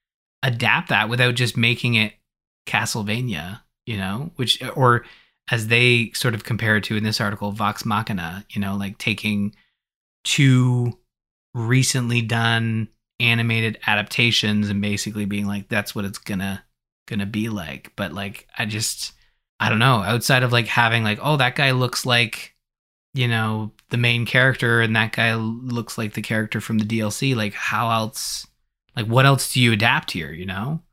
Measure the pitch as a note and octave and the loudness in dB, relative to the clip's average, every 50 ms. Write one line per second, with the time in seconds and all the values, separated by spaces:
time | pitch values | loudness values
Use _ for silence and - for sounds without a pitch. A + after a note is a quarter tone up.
0 | _ _ _ _ _ _ _ - - C3 A#2+ A#2 A2+ G#2 A2 - - - A2+ G#2 | _ _ _ _ _ _ _ -6 -6 -4 -2 0 2 2 2 2 2 2 2 2
1 | A2 A2 A#2+ A#2+ B2 B2 B2 B2 B2+ - - A#2+ A#2 A#2 B2 - - A#2+ A#2 A2 | 2 2 2 2 2 2 2 2 0 0 0 2 2 2 2 0 0 0 2 2
2 | G#2+ G#2+ - _ _ _ _ _ _ _ _ _ - - - G#2 G#2+ - - A#2 | 0 0 -4 _ _ _ _ _ _ _ _ _ -8 -4 -2 -2 -2 -2 -4 -4
3 | G#2 G#2 G#2+ B2 B2+ B2 G2 D2+ D#2+ F#2 G2 - _ _ _ _ - B2 A2 G2+ | -4 -4 -4 -4 -4 -4 -6 -6 -8 -10 -12 -16 _ _ _ _ -10 -8 -6 -4
4 | F#2+ F#2+ G2+ B2 D3 E3+ - - B2 G#2+ - - C3 A#2+ - - C3 B2 A#2+ A#2 | -4 -4 -6 -6 -8 -8 -8 -6 -2 -2 -2 -4 -4 -6 0 4 4 6 4 4
5 | - - - _ _ _ _ _ - - B2 A2+ G#2+ A2 A#2 A#2+ B2 B2 A#2+ A#2 | 0 -6 -20 _ _ _ _ _ -6 -4 -4 -2 0 2 4 6 6 6 6 4
6 | A#2 G2 - - - B2 A2+ G#2 - - A#2 G2+ A2 A2 A2 G#2 G2+ - A2 G#2+ | 2 -2 -4 -2 -2 -2 -2 -2 -4 -4 -4 0 2 2 2 2 2 0 -2 -2
7 | G#2+ G#2+ G#2+ - A2+ G2+ G2 - G2+ G#2 G2+ G#2 G#2 G#2 G#2+ - - A#2 G#2 G#2+ | -2 -2 -2 -2 -2 -4 -4 -4 -6 -6 -4 -2 -2 -2 -2 -4 -4 -2 -2 -2
8 | A2+ - G#2+ F2+ E2 D#2+ E2+ G2+ - - - G#2 G2+ G2 G2 G2+ G2+ F#2+ G#2+ - | -2 -4 -6 -6 -6 -8 -10 -12 -14 -10 -8 -6 -6 -4 -4 -6 -6 -8 -8 -6
9 | - A#2 G#2 - - G#2+ G#2 G2+ G2+ G2+ - _ _ _ _ _ _ _ _ _ | -4 -4 -4 -2 -2 -4 -2 -2 -4 -4 -6 _ _ _ _ _ _ _ _ _
10 | _ _ _ _ - - - D3+ C#3 C3+ B2+ B2+ B2 B2 B2 B2 A#2+ A#2+ - _ | _ _ _ _ -6 -2 2 4 6 6 6 6 4 4 2 2 0 -2 -4 _
11 | _ _ _ _ _ _ _ _ _ _ - A#2+ A2+ A2+ B2+ C3 C3 - - C3 | _ _ _ _ _ _ _ _ _ _ -8 -6 0 2 4 4 4 2 0 -2
12 | A#2+ A#2+ A#2+ A#2+ A#2 A2 A#2 A#2 A2+ A#2 A2+ A2+ A2+ A2+ A2 A2 G#2+ - _ _ | 0 0 0 0 0 0 0 0 0 2 2 0 0 0 -2 -2 -4 -6 _ _
13 | _ _ _ - A#2+ A#2 A#2 A#2 A#2 A#2 A2+ A2+ A2+ A2 G#2+ - - A2 G#2+ G#2 | _ _ _ 0 2 2 2 2 2 2 0 0 0 -2 -4 -4 -2 -2 0 0
14 | G2+ - - - A#2+ A#2 A2 - - G#2+ G#2 G#2 G#2 G2+ G2+ G2+ G2+ G#2 G2+ G2+ | -2 -2 0 0 2 2 2 2 2 2 2 0 0 0 0 -2 -2 -2 -2 -4
15 | - G#2+ G#2 G#2+ G#2 F#2+ G2+ G2+ G#2 G2+ G2+ G2+ G2 - A#2 G#2 G2+ - - A2+ | -4 -6 -6 -6 -4 -4 -4 -4 -4 -4 -4 -6 -6 -4 -4 -4 -4 -4 -6 -6
16 | G2 F#2+ G#2 - - - G#2 F#2 F#2+ G2 F#2+ - - _ _ _ _ _ _ _ | -6 -6 -8 -10 -10 -6 -6 -4 -4 -6 -8 -10 -14 _ _ _ _ _ _ _
17 | - - A#2 G#2 G2+ G2+ - G#2 A2 A#2 G#2+ G2 E2 D2+ C2+ B1+ - - - - | -12 -8 -6 -6 -6 -4 -4 -4 -4 -4 -4 -8 -8 -10 -12 -14 -16 -14 -10 -8
18 | G2+ F2 E2 G2 G2 G2+ - - - _ - - A#2+ G#2+ G#2+ G#2+ A2 - - - | -8 -6 -6 -8 -8 -10 -10 -14 -20 _ -8 -6 -6 -4 -4 -4 -4 -4 -6 -8
19 | - - - _ _ _ _ _ _ _ _ - G#2+ A2 A2+ A2 B2 C3+ C3 G#2+ | -10 -12 -14 _ _ _ _ _ _ _ _ -2 0 2 4 6 6 6 6 6
20 | F2+ G2+ A#2 A#2 - - C#3 B2+ B2+ A#2+ A#2+ A#2+ A2+ G#2 - A#2+ A#2 A2+ A#2 A#2 | 2 0 0 0 2 2 2 4 4 4 2 2 2 2 2 2 2 4 2 2
21 | A2 G#2+ G#2 - G2 C#3+ D#3 C#3 B2+ A#2+ - - C#3+ C3+ C3 B2+ B2+ B2 - - | 2 0 0 -2 0 0 0 2 2 0 0 0 0 2 2 2 0 0 -2 -2
22 | - B2+ A#2+ A#2 A#2+ A2 - - - - _ _ _ _ _ _ _ _ _ _ | 0 2 2 2 2 0 -2 -10 -14 -16 _ _ _ _ _ _ _ _ _ _
23 | _ _ - C3 B2 A#2+ A#2 A2+ A2 A2 A2 A2 G#2+ G#2 - _ _ - - A#2+ | _ _ -4 -2 0 0 0 0 0 -2 -2 -4 -6 -8 -12 _ _ -6 -2 2
24 | A#2+ A#2+ A#2+ A#2+ A#2 - - B2+ C3 C3+ B2 - B2+ A#2 A#2 A#2 A2+ A2 A2 A2 | 2 2 2 2 0 2 2 4 4 4 4 2 2 2 4 4 4 2 2 2
25 | A2+ A2 - A#2+ A#2 A2+ A2+ A2+ A2 A2+ A2+ A#2+ B2+ B2+ A#2+ A#2+ A2 - - - | 0 0 0 0 0 0 0 0 -2 -4 -6 -6 -6 -6 -4 -4 -6 -6 -6 -6
26 | A2+ G#2 - A#2 G#2 - A#2 A2 A2 G#2+ - A2+ - - A2+ G#2+ G#2+ G#2 A2+ A2 | -6 -6 -6 -6 -6 -2 -2 -2 -2 -2 -4 -6 -4 -2 0 0 0 0 -2 -2
27 | G#2+ G#2 - - C#3 C3+ C3 A2+ A2 G2+ - - - - A2 G#2+ A#2 A2+ A2+ A2+ | -2 -2 -4 -2 0 0 0 0 -2 -4 -6 -6 -6 -4 -2 -2 0 0 0 0
28 | A2 G#2 - - - - - - - - _ _ _ _ _ _ _ _ - A#2+ | -2 -4 -6 -8 -8 -8 -8 -10 -12 -14 _ _ _ _ _ _ _ _ -8 -6
29 | G#2+ A2 A2+ B2+ C3+ C#3 C#3 B2+ - - - B2+ B2 A#2 A2+ G2+ A2+ A#2 C3+ D3+ | -2 2 4 6 6 6 6 4 2 0 2 4 4 4 4 4 4 2 2 0
30 | - - - F2+ D#2 D2 D#2+ D#2+ F#2 F#2 F2+ G2 A2 C#3+ D#3 E3 - _ | -2 -6 -8 -8 -8 -8 -10 -10 -8 -8 -6 -6 -6 -6 -6 -6 -8 _